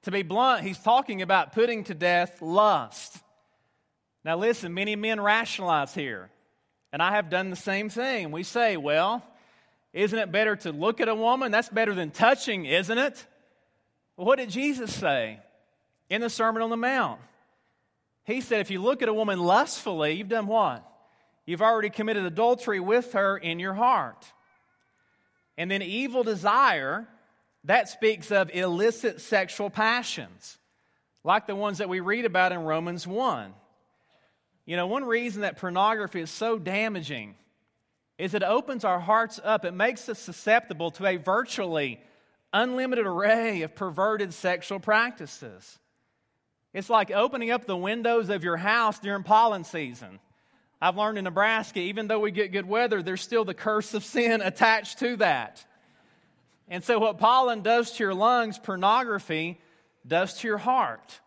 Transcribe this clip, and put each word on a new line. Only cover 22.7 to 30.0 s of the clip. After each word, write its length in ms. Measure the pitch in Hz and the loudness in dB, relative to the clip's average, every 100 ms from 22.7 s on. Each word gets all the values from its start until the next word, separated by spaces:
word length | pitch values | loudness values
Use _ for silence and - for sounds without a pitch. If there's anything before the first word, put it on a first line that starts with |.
| 196 | -2
with 340 | 180 240 247 | 2 0 2
her 240 | 202 196 196 | 0 0 0
in 220 | 170 170 | -4 -4
your 140 | 190 | -4
heart." 580 | 190 240 233 127 110 - _ _ _ _ _ _ _ _ _ _ _ _ - | 0 2 2 0 -10 -20 _ _ _ _ _ _ _ _ _ _ _ _ -8
And 120 | 175 | -4
then 120 | 196 | -2
evil 420 | 180 214 269 254 | -2 -4 -2 0
desire, 840 | 226 202 202 233 269 170 135 180 226 _ _ _ _ _ | 0 0 2 4 4 2 -2 -6 -8 _ _ _ _ _
that 260 | 147 226 202 | 2 2 2
speaks 420 | - 220 208 - | 0 0 0 0
of 180 | 202 175 | 0 2
illicit 680 | 175 185 175 220 226 233 156 | 0 -2 2 2 2 -4 -4
sexual 480 | - 208 190 - 202 | -2 0 0 -4 -6
passions, 880 | - 220 240 | 0 0 0